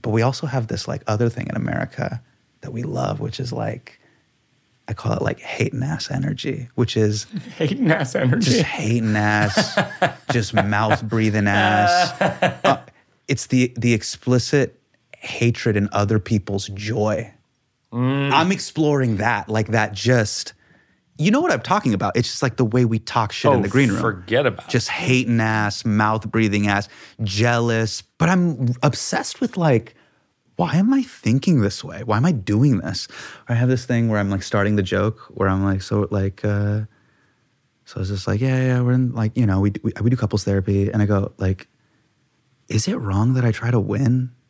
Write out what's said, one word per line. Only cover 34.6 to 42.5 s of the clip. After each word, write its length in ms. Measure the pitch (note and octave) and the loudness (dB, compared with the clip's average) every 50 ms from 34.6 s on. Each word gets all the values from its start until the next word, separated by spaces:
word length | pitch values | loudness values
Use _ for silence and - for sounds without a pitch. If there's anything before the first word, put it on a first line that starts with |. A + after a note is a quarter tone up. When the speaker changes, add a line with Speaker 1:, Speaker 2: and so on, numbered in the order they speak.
| G2+ G#2 G#2 | 2 2 2
Speaker 1:
the 60 | G#2 | 2
joke 380 | F#2+ F2+ G2 F#2+ G2+ A2 G#2+ - - - | 0 0 0 0 0 0 -2 -4 -16 -18
where 200 | - - F#2+ G2 | -4 0 0 2
I'm 160 | F#2+ F#2+ G2 | 2 2 2
like, 180 | G2 F#2+ F#2+ | 0 0 -2
"So, 260 | F#2+ - A2 G#2 G2+ - | -2 -2 -2 -2 0 0
like, 340 | G#2+ G2+ G2 G2 F#2+ - - | 0 -2 -2 -2 -4 -4 -2
uh," 380 | G#2 G#2 G2+ G#2 G#2 G#2 G#2+ G#2+ - _ _ _ _ _ _ _ _ _ _ _ _ _ _ _ _ _ _ _ | -2 0 0 0 0 -2 -2 -4 -8 _ _ _ _ _ _ _ _ _ _ _ _ _ _ _ _ _ _ _
so 160 | - - - | -14 -8 -6
it's 80 | F#2+ F#2 | -6 -4
just 160 | G#2 F#2+ - | -4 -4 -2
like, 140 | G2 G2 A2 | -2 -2 0
"Yeah, 160 | B2+ C3+ C3 C3 | 0 0 2 2
yeah, 200 | C3 C3 B2+ B2 | 2 2 2 2
we're 120 | B2 B2 | 2 2
in, 200 | B2+ B2+ B2+ B2 | 2 2 2 0
like, 240 | - A#2 A2 G#2+ - | 0 0 -2 0 2
you 100 | B2+ A#2+ | 2 2
know, 140 | G2+ F#2+ F#2+ | 4 4 4
we 100 | G2 G#2 | 2 2
do, 100 | G2+ - - | 0 0 -4
we, 80 | A#2+ - - | -4 -4 0
we 80 | G2+ A#2+ | 0 0
do 60 | B2+ | 2
couples 280 | B2 A2+ G#2 - G2+ - | 2 0 0 0 -2 0
therapy." 460 | G2+ G2 G2 F#2 - G2 G2 G2 G#2+ | 0 0 0 0 0 0 2 0 0
And 100 | - G#2+ | 0 0
I 40 | G#2 | 0
go, 260 | G2+ G#2 G2 G2 - - - | 2 2 0 0 -4 -6 -4
like, 300 | G2 F#2 F#2 F#2 - _ _ _ _ _ _ _ _ _ _ _ _ _ _ _ _ _ | -2 -2 -2 -2 -6 _ _ _ _ _ _ _ _ _ _ _ _ _ _ _ _ _